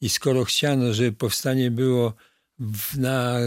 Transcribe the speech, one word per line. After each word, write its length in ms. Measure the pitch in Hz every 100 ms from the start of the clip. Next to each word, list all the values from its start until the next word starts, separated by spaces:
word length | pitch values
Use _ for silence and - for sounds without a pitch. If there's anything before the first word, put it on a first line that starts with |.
I 80 | 113
skoro 360 | - 143 131
chciano, 500 | 117 - 147 135 123
żeby 180 | 107 123
powstanie 580 | 107 117 - 131 131 123
było 440 | 117 131 123 117 110 _ _ _ -
w, 400 | 110 104 - 139
na 380 | 127 131 123 123